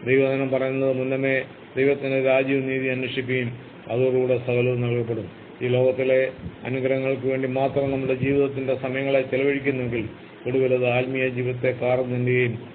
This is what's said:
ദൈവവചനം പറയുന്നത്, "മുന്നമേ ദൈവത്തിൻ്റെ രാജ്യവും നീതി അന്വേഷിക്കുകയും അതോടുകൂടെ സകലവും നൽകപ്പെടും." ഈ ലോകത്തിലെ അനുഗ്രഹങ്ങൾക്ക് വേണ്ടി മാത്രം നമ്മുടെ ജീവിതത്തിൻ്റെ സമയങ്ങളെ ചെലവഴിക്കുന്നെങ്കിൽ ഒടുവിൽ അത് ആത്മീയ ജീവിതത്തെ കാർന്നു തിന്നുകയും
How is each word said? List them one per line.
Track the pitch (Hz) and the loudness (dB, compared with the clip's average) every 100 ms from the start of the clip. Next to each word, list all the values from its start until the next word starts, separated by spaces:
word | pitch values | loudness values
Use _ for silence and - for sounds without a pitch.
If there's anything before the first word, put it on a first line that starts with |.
| 117 | 2
ദൈവവചനം | 131 135 135 135 | 2 4 2 0
പറയുന്നത്, | 131 131 135 135 131 | 0 0 0 0 0
"മുന്നമേ | 131 135 135 135 127 - - - | -2 0 0 0 -2 -12 -10 0
ദൈവത്തിൻ്റെ | 135 143 135 135 | 2 2 0 0
രാജ്യവും | 131 131 135 139 131 | 4 4 4 0 0
നീതി | 131 131 | -2 -2
അന്വേഷിക്കുകയും | 127 127 123 123 127 120 120 - - - | -2 -4 -4 -2 -2 -2 -6 -16 -18 -6
അതോടുകൂടെ | 113 131 127 127 123 | 0 2 2 2 0
സകലവും | 123 123 123 123 | 0 0 2 0
നൽകപ്പെടും." | 120 120 113 113 90 - - - | 0 0 -2 -4 -6 -12 -18 -6
ഈ | 123 | 0
ലോകത്തിലെ | 123 127 131 131 131 131 - - - 120 | 4 4 4 4 4 2 -2 -12 -10 -6
അനുഗ്രഹങ്ങൾക്ക് | 131 131 135 131 135 123 | -2 0 0 0 -2 0
വേണ്ടി | 131 135 | 0 0
മാത്രം | 127 135 139 139 | 0 0 0 0
നമ്മുടെ | 135 131 | 0 0
ജീവിതത്തിൻ്റെ | 131 131 139 139 131 131 127 | 0 2 2 2 0 -2 -2
സമയങ്ങളെ | 135 131 139 135 | -2 -2 2 2
ചെലവഴിക്കുന്നെങ്കിൽ | 131 127 139 139 135 131 123 120 104 - - - - | 2 0 2 0 0 -2 -2 -4 -6 -10 -18 -10 -2
ഒടുവിൽ | 131 131 | 2 2
അത് | 127 123 | 4 2
ആത്മീയ | 120 127 131 131 | 2 0 0 0
ജീവിതത്തെ | 123 123 123 127 123 | 0 -4 0 -2 0
കാർന്നു | 123 127 127 123 | 2 2 0 0
തിന്നുകയും | 123 123 123 110 - | 2 2 2 -2 -10